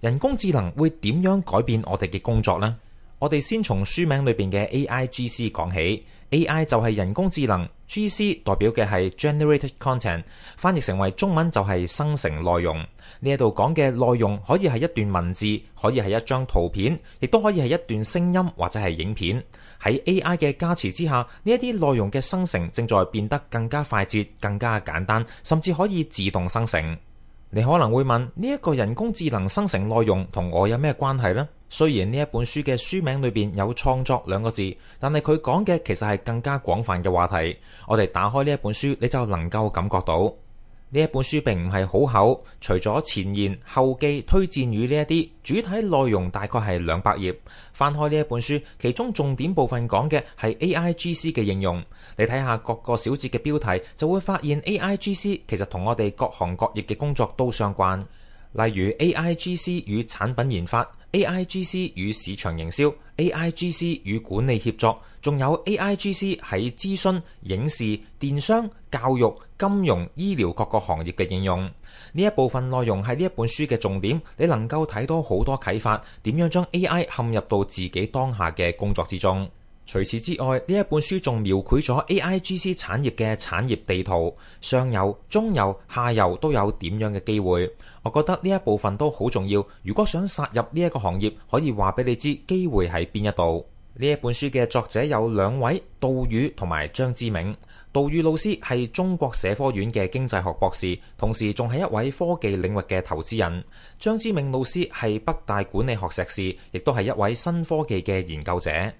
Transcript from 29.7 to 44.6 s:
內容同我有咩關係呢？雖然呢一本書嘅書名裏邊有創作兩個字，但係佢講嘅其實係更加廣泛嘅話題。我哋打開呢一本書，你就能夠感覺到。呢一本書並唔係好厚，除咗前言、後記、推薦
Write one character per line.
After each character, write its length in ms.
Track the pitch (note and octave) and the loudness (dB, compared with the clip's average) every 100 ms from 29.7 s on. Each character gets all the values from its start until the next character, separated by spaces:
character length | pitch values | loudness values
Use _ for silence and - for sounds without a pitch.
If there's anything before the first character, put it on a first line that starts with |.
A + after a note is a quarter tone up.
| F#2+ G2+ | 0 2
內 100 | A2+ | 2
容 220 | A2 F#2 F#2 | 4 2 0
同 180 | - F2 | -4 0
我 160 | E2 G2 | 2 2
有 100 | A#2 | 2
咩 160 | D3 | 0
關 220 | C3 C#3 C3+ | 0 0 2
係 160 | G#2+ | 2
呢？ 160 | G2 D3 - - | 0 -2 -8 -10
雖 200 | - D#3+ | 2 2
然 200 | B2 F#2+ | 4 0
呢 60 | C3 | 0
一 60 | D3 | -2
本 180 | A#2 | -2
書 180 | A#2 D3+ | -2 -2
嘅 140 | C#3 B2 | 0 0
書 260 | - F#3 | 0 -2
名 180 | D#3+ C3+ | -2 0
裏 120 | C3 | 0
邊 200 | A2 G#2 | 0 -2
有 200 | G2+ G2+ | 0 -2
創 280 | A#2+ C#3 C3 | 0 0 0
作 180 | B2+ B2+ - | 2 0 0
兩 140 | F#2+ | -2
個 80 | A2+ | -2
字， 260 | A2 F#2+ E2+ - - | -2 -4 -6 -16 -6
但 120 | C3+ | 0
係 80 | D3+ | 0
佢 180 | D3 D#3 | 2 2
講 260 | D#3 D3 | 4 0
嘅 160 | G3+ E3+ | 2 0
其 80 | - | 0
實 140 | F#2 G#2+ | -2 0
係 120 | G2+ | -2
更 180 | - A#2 | -2 -4
加 140 | A#2+ C#3 | -2 -4
廣 220 | - F2+ | 0 -2
泛 220 | A#2 F2+ | 0 0
嘅 80 | F2 | 2
話 160 | F2+ F2 | 2 4
題。 300 | F2 E2 - - - - | 2 0 -4 -14 -20 0
我 100 | A2 | 2
哋 80 | F#2+ | 4
打 200 | - G2+ | 2 0
開 160 | C3 | 2
呢 80 | C#3 | 0
一 40 | C#3+ | 0
本 160 | G#2 | -2
書， 240 | G#2+ C#3+ C3+ | -2 -2 0
你 80 | A#2+ | 0
就 180 | C3 A#2 | 0 0
能 240 | F#2 E2 | -2 -2
夠 180 | G#2+ G#2+ | 0 0
感 200 | F2+ F#2+ | 0 0
覺 120 | G2 | 0
到。 280 | F2 E2 G2 - - - - - - | 2 2 2 0 -20 -20 -20 -20 -4
呢 100 | C3+ | 0
一 60 | D#3 | 0
本 120 | C3 | 0
書 220 | C3 D3+ | 0 0
並 240 | C#3+ F#2+ F2 | 0 0 0
唔 20 | |
係 160 | G2 | 0
好 220 | F#2 F#2+ C#3 | 2 2 4
厚， 380 | A#2 G#2 - - - | 6 6 4 -4 -16
除 140 | - | 0
咗 280 | F#2 G#2 A#2 | 0 2 0
前 320 | D3+ - F#2+ | -2 -4 -4
言、 240 | G2+ G2+ G2 | -2 -2 -4
後 320 | - - C3 C3 | -4 2 2 2
記、 240 | D3 C#3+ | 0 -2
推 240 | - F#3+ F#3 | 4 4 4
薦 200 | D3 | 0